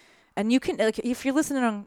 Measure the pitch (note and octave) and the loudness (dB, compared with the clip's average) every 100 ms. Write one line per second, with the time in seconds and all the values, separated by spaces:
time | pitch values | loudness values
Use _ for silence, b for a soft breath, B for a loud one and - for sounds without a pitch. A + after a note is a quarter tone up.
0 | b b b - G#3+ C4 - - A3 - | b b b -4 2 2 2 0 0 0
1 | A#3+ B3 C#4 C4+ D4+ C4+ A#3+ G#3 | -4 -2 0 0 0 0 0 -2